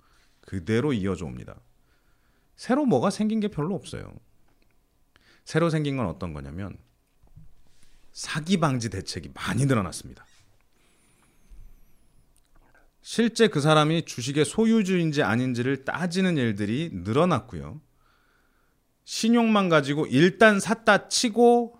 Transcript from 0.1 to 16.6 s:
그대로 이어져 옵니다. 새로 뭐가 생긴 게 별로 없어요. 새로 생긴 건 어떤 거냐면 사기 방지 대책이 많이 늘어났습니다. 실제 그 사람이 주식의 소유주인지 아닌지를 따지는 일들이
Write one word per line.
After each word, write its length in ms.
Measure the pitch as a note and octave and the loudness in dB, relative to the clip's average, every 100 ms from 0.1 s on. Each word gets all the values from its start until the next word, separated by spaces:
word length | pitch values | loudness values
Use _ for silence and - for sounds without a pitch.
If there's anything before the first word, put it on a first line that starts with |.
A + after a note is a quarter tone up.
| _ _ _ | _ _ _
그대로 520 | - F#2+ D#2+ A2+ D3 | -12 -8 -2 -2 0
이어져 340 | A#2 G2 E2+ D#2 | -2 -4 -6 -8
옵니다. 340 | B1 G#1 G1+ _ _ _ _ _ _ _ _ _ - | -12 -16 -20 _ _ _ _ _ _ _ _ _ -10
새로 300 | - C4 C#4 | -2 0 2
뭐가 240 | C3 F3+ | 2 2
생긴 300 | G3 G#3+ A3 | -2 -2 -2
게 80 | G#3 | -4
별로 260 | D3+ D3+ | -4 -6
없어요. 400 | F3+ - - G1+ G1+ _ _ _ _ _ _ _ _ _ _ _ _ | -6 -10 -14 -14 -18 _ _ _ _ _ _ _ _ _ _ _ _
새로 260 | - D#3+ E3 | -6 -2 0
생긴 260 | D#3 C#3+ C3+ | 0 -2 -2
건 100 | G2 | -4
어떤 260 | D#2 F2+ | -6 -8
거냐면 440 | D2+ C#2 E2 G2 - _ _ _ _ _ - - - - - - - - | -10 -12 -12 -12 -14 _ _ _ _ _ -20 -20 -20 -20 -20 -20 -20 -20
사기 460 | - - D#3 D#3 F#3+ | -16 -8 -6 -2 0
방지 300 | D#3 B2+ A2 | 0 -2 -4
대책이 440 | G2 - F2+ C#2+ | -8 -10 -12 -12
많이 320 | - - A2+ C#3 | -12 -6 -2 0
늘어났습니다. 580 | A#2+ F2 - - - - _ _ _ _ _ _ _ _ _ _ _ - - - - - - _ _ _ _ _ _ _ _ _ _ | 0 -2 -8 -16 -20 -20 _ _ _ _ _ _ _ _ _ _ _ -20 -20 -20 -20 -20 -20 _ _ _ _ _ _ _ _ _ _
실제 440 | - - A3+ A3+ A3 | -8 0 0 4 2
그 140 | D3+ | 4
사람이 440 | D3 D#3 D3+ E3 - | 4 4 4 0 -4
주식의 380 | - A#2+ C#3+ | -8 -4 0
소유주인지 760 | D3 - A3+ A3+ F#3+ F#3 D#3+ D3 | 0 2 4 4 2 0 0 0
아닌지를 640 | G2+ A2+ B2+ A#2+ B2 C3+ | 2 2 0 -2 -2 -2
따지는 540 | - - F3+ F3+ F#3 D#3 | -4 -6 -4 0 0 2
일들이 520 | A#2 G2+ | 0 -2